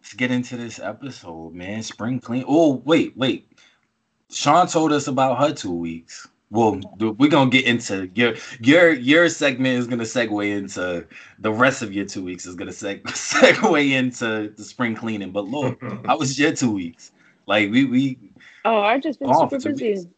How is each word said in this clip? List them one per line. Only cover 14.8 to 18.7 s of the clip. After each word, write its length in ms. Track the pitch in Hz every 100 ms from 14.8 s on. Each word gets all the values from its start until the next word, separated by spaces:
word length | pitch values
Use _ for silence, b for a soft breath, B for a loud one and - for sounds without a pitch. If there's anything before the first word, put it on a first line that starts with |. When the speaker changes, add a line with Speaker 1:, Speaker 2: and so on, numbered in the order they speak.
| 120 110
Speaker 1:
cleaning. 360 | 113 107 95
But 140 | 98 101
Lord, 280 | 143 131 123 127
Speaker 2:
<laughs> 140 | - -
Speaker 1:
how 120 | 147
was 220 | 135 135
your 140 | 151
two 180 | - 127
weeks? 400 | 104 87 - - b b b -
Like, 260 | 104 104
we, 140 | 120 139
we 340 | 123 135 131 - - B B
Speaker 3:
Oh, 160 | 214